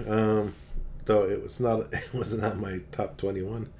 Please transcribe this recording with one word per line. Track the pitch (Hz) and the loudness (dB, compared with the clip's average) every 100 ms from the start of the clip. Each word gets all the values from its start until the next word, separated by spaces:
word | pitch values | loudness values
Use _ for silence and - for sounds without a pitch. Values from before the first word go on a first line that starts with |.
| 110 | 2
Um, | 107 110 107 104 92 - - - - - | 4 6 4 2 -4 -6 -6 -4 -4 4
though | 107 98 | 6 6
it | 101 | 2
was | - - | -4 0
not, | 123 110 | 2 2
<laughs> | 113 | 0
it | - - | -4 -4
was | 123 110 | -4 -2
not | 110 107 98 | 0 0 0
my | 98 92 - | -4 -6 -6
top | - 101 - | -4 -4 -2
twenty-one. | 98 98 92 113 113 | -2 -2 -4 -4 -8